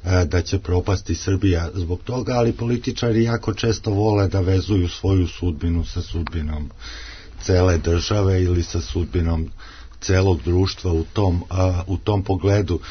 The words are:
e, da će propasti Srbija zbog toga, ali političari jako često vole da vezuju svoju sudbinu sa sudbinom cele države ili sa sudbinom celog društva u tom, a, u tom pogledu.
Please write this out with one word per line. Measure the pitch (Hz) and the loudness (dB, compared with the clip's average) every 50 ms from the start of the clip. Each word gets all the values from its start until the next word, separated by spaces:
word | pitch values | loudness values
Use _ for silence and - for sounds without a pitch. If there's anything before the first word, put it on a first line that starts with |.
| - | -2
e, | 90 90 90 87 | 2 2 2 2
da | 71 90 87 | 2 2 0
će | 85 - 101 95 | 0 0 -2 -4
propasti | - - 90 90 - - 95 - - - 85 | -2 0 0 0 2 0 -2 -2 -2 -4 -6
Srbija | - - 98 98 92 101 95 87 82 85 80 87 | -4 0 0 0 2 4 2 2 2 0 -4 -4
zbog | 95 85 82 90 87 - | -4 -4 -4 -4 -4 -4
toga, | - 120 127 117 131 127 | -4 -4 -4 -2 0 0
ali | 123 117 117 - | 2 2 2 0
političari | - 120 120 123 120 - 131 - - - 117 107 113 113 | 0 -2 -2 -2 -2 -2 -4 -4 0 0 2 4 4 4
jako | 117 117 113 - 113 98 | 2 0 0 -2 -2 -2
često | - - 113 101 - - 110 | 0 0 0 0 0 -2 0
vole | 101 98 107 110 104 101 98 | 0 2 2 4 4 4 4
da | 87 - 98 | 2 2 2
vezuju | 90 92 95 92 - - 107 92 87 | 2 2 2 2 2 2 2 2 2
svoju | 85 - - - 95 98 92 90 | 0 -2 -2 0 2 2 4 2
sudbinu | 85 - - 87 87 78 73 87 85 85 85 85 | 0 -2 -4 -4 -4 -2 -2 -2 0 0 0 -2
sa | - - 90 | -2 -4 -6
sudbinom | 85 - 85 87 82 - - 80 76 78 76 73 73 69 - - - - - - - - - - - - - - | -6 -4 -4 -4 -4 -4 -4 -4 -4 -4 -4 -6 -6 -8 -10 -14 -16 -16 -14 -14 -16 -16 -16 -16 -18 -16 -16 -6
cele | - - 92 90 92 92 87 | -2 2 2 4 4 4 4
države | 78 73 85 85 85 - - 107 104 98 95 92 92 90 | 2 2 2 0 0 0 0 0 2 2 4 4 4 2
ili | 90 87 87 85 | 2 2 2 0
sa | - - 90 | -2 -4 -6
sudbinom | - - - 90 85 80 - 90 82 82 82 80 82 - - - - - - - - - - - | -6 -4 -4 -4 -2 -2 0 0 0 2 0 0 -2 -4 -8 -12 -16 -18 -18 -18 -18 -18 -16 -8
celog | - - 95 92 95 98 87 73 64 | -2 0 2 4 4 4 2 2 0
društva | 87 87 90 95 95 - - - 90 | 2 2 2 2 2 -2 -4 -2 0
u | 82 80 78 | 0 0 -2
tom, | - - 107 101 92 85 85 - - | -2 -2 0 2 2 2 0 -2 -2
a, | 92 92 92 92 87 87 87 | 0 0 2 2 0 0 -2
u | - 92 | -2 -4
tom | 85 - 107 104 98 95 | -2 0 0 0 0 0
pogledu. | - 92 85 95 98 101 104 92 82 87 80 - - | 0 -2 0 2 2 2 2 2 0 -2 -4 -4 -8